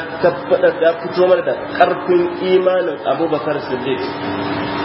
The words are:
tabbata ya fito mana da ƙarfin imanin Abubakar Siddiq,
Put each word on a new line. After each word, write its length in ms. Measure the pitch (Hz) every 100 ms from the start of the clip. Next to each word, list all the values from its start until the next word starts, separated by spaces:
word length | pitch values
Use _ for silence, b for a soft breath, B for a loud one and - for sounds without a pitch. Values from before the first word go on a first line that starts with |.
| - 165
tabbata 540 | 175 - - 180 170 -
ya 160 | 165
fito 300 | 170 180 180
mana 180 | 180 175
da 120 | 143 120 -
ƙarfin 520 | - 175 175 180 175 175 -
imanin 580 | 185 185 185 185 170 147
Abubakar 540 | - 143 160 147 151 143
Siddiq, 440 | - 127 135 120 - - - - - - - -